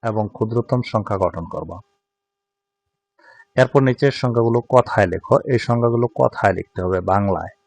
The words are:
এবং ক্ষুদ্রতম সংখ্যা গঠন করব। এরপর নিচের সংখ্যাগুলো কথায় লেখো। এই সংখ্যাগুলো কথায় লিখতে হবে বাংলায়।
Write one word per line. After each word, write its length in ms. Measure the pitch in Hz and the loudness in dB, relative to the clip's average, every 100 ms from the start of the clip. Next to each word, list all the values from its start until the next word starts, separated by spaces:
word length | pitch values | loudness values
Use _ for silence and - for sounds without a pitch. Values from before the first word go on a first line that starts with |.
এবং 260 | 120 107 107 | -4 -4 -4
ক্ষুদ্রতম 480 | - 110 117 - 127 - | -4 -2 -2 0 -2 -2
সংখ্যা 320 | 113 98 101 | -4 -2 -2
গঠন 280 | 90 90 85 | -2 -2 -10
করব। 340 | - 80 85 _ _ _ _ _ _ _ _ _ _ _ _ _ _ - - - - | -10 -10 -14 _ _ _ _ _ _ _ _ _ _ _ _ _ _ -20 -20 -6 0
এরপর 280 | 127 143 | 4 4
নিচের 280 | 135 120 143 | 2 2 0
সংখ্যাগুলো 500 | - 123 117 117 120 - | 0 -2 0 2 0 2
কথায় 380 | 127 - - 95 | 2 2 0 0
লেখো। 320 | 82 - - - | 0 0 0 2
এই 140 | 123 | -2
সংখ্যাগুলো 480 | - 120 120 117 117 | 0 0 2 2 -2
কথায় 460 | - 127 - 101 | 0 -4 0 0
লিখতে 280 | 90 - - | 0 -6 -6
হবে 200 | 90 92 | -2 -2
বাংলায়। 520 | 90 95 101 87 80 _ | 0 0 0 -2 -6 _